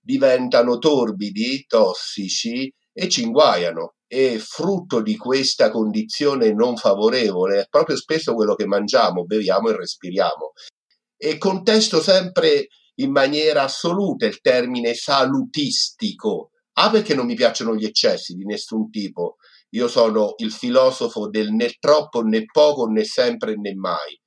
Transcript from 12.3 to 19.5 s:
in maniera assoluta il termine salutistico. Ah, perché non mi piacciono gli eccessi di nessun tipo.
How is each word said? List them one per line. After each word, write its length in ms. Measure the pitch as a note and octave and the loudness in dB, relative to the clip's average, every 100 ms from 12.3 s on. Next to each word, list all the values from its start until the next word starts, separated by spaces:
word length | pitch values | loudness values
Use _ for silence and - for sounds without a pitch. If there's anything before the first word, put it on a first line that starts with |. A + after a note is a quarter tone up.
| F3+ E3 C#3+ C#3 _ _ - | 0 2 2 -2 _ _ -6
in 160 | C3+ | 0
maniera 500 | C#3 C3+ D3+ D#3 D3 | 2 2 2 2 2
assoluta 640 | C3+ - E3+ F#3 G3 A#2+ A2 | 0 -2 -4 -2 -2 -2 -4
il 140 | - | -2
termine 540 | C#3+ B2+ B2 B2 A#2 | 2 2 0 -2 -4
salutistico. 1600 | A2+ - C#3 C3 C3+ - D#3 C#3 - - - G#2+ F2 A2 F2+ - _ _ | -4 0 0 2 0 -4 -4 -4 -2 -4 -4 -8 -4 -4 -6 -10 _ _
Ah, 180 | - G3 | 0 2
perché 240 | A3 - | 2 0
non 120 | C#3+ A#2+ | -2 -2
mi 100 | A#2 | 0
piacciono 400 | A#2+ - A#2 A2 | 0 0 -4 -4
gli 80 | |
eccessi 500 | G#2+ - A2+ F2+ - | -2 0 0 0 -6
di 100 | F2+ | -12
nessun 460 | G2 G#2 - A2 G#2+ | -8 -8 -6 -6 -6
tipo. 460 | G#2+ G2+ - F2 - _ | -6 -10 -6 -8 -8 _